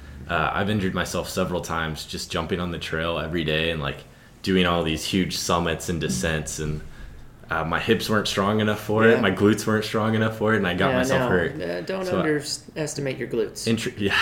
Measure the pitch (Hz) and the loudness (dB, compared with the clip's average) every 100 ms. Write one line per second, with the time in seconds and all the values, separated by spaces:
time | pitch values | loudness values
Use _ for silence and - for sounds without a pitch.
0 | - - - 85 73 87 101 107 95 90 | -16 -14 -4 -2 0 0 0 0 0 -2
1 | 85 90 - - 87 87 - 82 80 76 | -2 -4 -4 -2 -2 -2 -4 -4 -4 -6
2 | - 87 - 90 80 90 87 82 - 80 | -10 -10 -6 -4 -2 -2 -4 -6 -4 -4
3 | 85 82 80 85 78 78 82 80 69 - | -2 -2 -2 -2 0 2 0 0 -4 -6
4 | - - - - 98 92 87 87 80 78 | -12 -20 -20 -8 2 4 4 4 2 -2
5 | - 98 87 - - 87 85 80 - 82 | 0 0 0 -2 0 0 2 -2 -2 -2
6 | 80 - 82 78 76 - 76 76 - - | -2 -2 0 -2 -4 -6 -4 -4 -8 -14
7 | - - - - - 80 80 82 - 113 | -16 -16 -18 -16 -6 -4 0 0 2 0
8 | - 107 92 - 98 107 107 107 - 107 | 2 0 0 2 2 2 2 0 0 4
9 | 113 127 101 92 104 107 - 107 107 113 | 6 6 4 6 6 4 2 0 0 0
10 | 110 110 110 110 107 110 92 90 95 127 | 2 2 2 2 2 4 2 2 2 2
11 | 127 131 123 92 80 78 87 87 82 190 | 2 2 2 2 2 -2 -6 -6 -4 -6
12 | 180 190 156 151 139 - - 175 147 143 | -2 0 2 0 -2 -8 -8 -8 -6 -4
13 | 139 131 117 117 104 - 113 113 123 - | -4 -4 -4 -2 -2 -2 0 0 -2 -2
14 | 101 - | 0 2